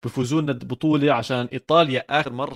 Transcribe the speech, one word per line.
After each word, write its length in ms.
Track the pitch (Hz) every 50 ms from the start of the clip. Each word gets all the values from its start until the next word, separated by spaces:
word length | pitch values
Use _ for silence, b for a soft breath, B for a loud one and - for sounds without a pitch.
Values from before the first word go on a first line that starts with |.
| -
بيفوزونا 480 | 117 - 135 127 120 151 160 156 143
البطولة، 640 | 131 120 - - 123 - - 156 151 147 143 147 135
عشان 320 | 117 113 - 131 123 123
إيطاليا 600 | 120 131 127 _ - 151 170 165 143 127 123 - - 139 151
آخر 140 | 147 135 120
مرة 200 | 123 139 151 -